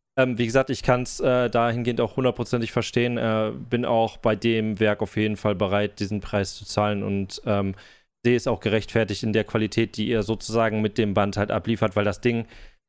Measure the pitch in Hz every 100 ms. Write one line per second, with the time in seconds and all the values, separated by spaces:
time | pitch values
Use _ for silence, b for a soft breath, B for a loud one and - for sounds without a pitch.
0 | _ - 131 117 117 131 131 131 - 123
1 | 123 - 139 123 120 117 117 117 120 120
2 | 113 - 127 120 120 120 113 - 113 120
3 | 120 120 117 110 110 123 120 120 120 117
4 | 113 - 117 104 117 113 110 104 107 104
5 | 104 - 107 104 107 92 98 101 104 -
6 | 98 104 - 104 98 - 101 - 104 101
7 | 101 98 95 - - 101 98 95 b b
8 | b _ 120 120 131 110 110 110 - 117
9 | 104 101 110 107 107 113 107 - 113 -
10 | 107 113 101 110 - 113 113 107 107 110
11 | 107 98 101 101 104 104 113 113 107 104
12 | 104 101 123 117 113 b b b